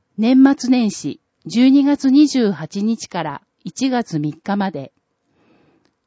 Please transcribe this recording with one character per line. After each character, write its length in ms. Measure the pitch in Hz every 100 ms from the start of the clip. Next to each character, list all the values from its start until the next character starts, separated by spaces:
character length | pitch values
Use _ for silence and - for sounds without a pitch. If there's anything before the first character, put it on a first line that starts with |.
| _ -
年 260 | 220 262 269 277
末 140 | 247
年 200 | 254 220
始、 300 | - 147 - _ _
十 240 | - 202 262
二 160 | 277
月 260 | 277 285 269
二 160 | 269 294
十 260 | 269 214
八 300 | 151 160 202
日 260 | 214 226 -
か 140 | 180
ら 200 | 156 139 - _
一 260 | 196 - 262
月 280 | 247 226 160
三 140 | 151
日 240 | 151 - 202
ま 140 | 196
で。 220 | 147 131 _ _ _ _ _ _ _ _ _ _ _